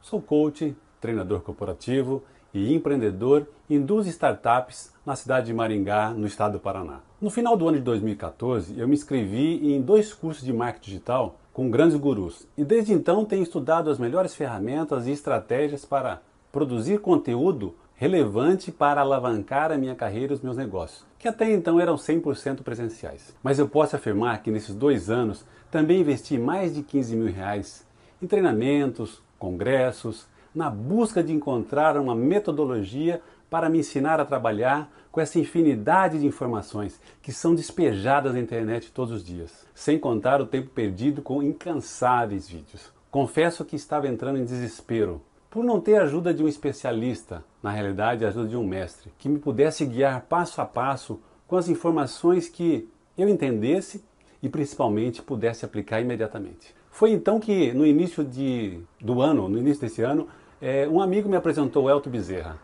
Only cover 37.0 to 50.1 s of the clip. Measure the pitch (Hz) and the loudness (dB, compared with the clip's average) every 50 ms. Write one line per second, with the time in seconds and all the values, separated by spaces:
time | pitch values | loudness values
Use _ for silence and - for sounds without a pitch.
37 | - - - _ _ - 127 - - 170 170 165 160 - - - 175 139 110 95 | -20 -20 -20 _ _ -12 -12 -2 2 4 4 4 2 -2 0 2 2 2 2 2
38 | 95 123 135 143 135 135 123 123 120 113 120 113 113 107 113 120 113 - _ - | 2 2 2 4 2 2 0 -2 -2 -2 -4 -4 -2 -2 -2 -4 -6 -8 _ -6
39 | 127 117 117 107 90 87 90 87 85 82 - - - _ _ - - - 147 160 | -6 -4 -4 -8 -8 -10 -10 -10 -12 -12 -16 -20 -20 _ _ -6 0 2 2 2
40 | - 135 117 110 101 123 135 143 131 - - 131 131 131 - - 117 104 95 90 | 2 0 -2 0 2 2 2 2 2 0 -2 -4 -4 -4 -4 -4 -2 -2 -2 0
41 | 113 143 143 143 139 - 127 143 143 143 151 - - 175 165 143 - - - - | 0 0 0 -2 -4 -4 -4 -2 0 -2 -2 -4 -6 -6 -6 -6 -6 -8 -8 -2
42 | 127 123 123 123 120 107 101 98 90 90 87 82 76 - - 101 - - _ _ | 0 2 2 2 2 0 -4 -8 -8 -10 -16 -18 -18 -18 -20 -20 -20 -20 _ _
43 | _ _ - 139 135 117 - - 156 170 170 - 160 - - 151 - - 151 151 | _ _ -2 0 0 0 2 2 2 2 2 -2 -10 -8 -8 -10 -6 -4 -4 -2
44 | 143 139 123 107 - 135 139 135 127 117 127 123 123 113 110 - - - 117 113 | -2 -2 -4 -2 -4 -4 -2 -2 -2 -4 -4 -6 -6 -6 -8 -12 -8 -4 0 0
45 | 104 95 85 80 - _ _ _ _ _ - 220 233 247 233 190 165 - 214 208 | 0 0 -2 -8 -12 _ _ _ _ _ -6 -2 0 2 2 2 4 6 6 6
46 | 190 147 139 165 170 175 165 139 156 156 143 - - 147 123 - - 131 120 110 | 6 4 0 -2 0 0 0 2 0 0 0 -2 -6 -6 -6 -4 -4 -4 -2 -2
47 | 113 123 120 - - - 92 85 82 _ _ _ - 104 104 107 101 101 98 95 | -2 -2 -4 -6 -8 -14 -14 -14 -14 _ _ _ -8 -6 -4 -4 -4 -4 -2 -2
48 | 104 113 123 113 113 104 98 117 117 107 113 123 117 95 92 98 92 87 - - | 0 0 0 0 -2 -2 -2 -2 -6 -4 -4 -4 -4 -4 -4 -6 -8 -10 -12 -18
49 | - - - _ - 135 147 147 143 147 127 113 143 156 151 - 156 131 117 120 | -20 -20 -20 _ -2 -2 -2 -2 -2 -4 2 2 2 2 2 -2 -4 -4 0 2
50 | 139 139 | 2 2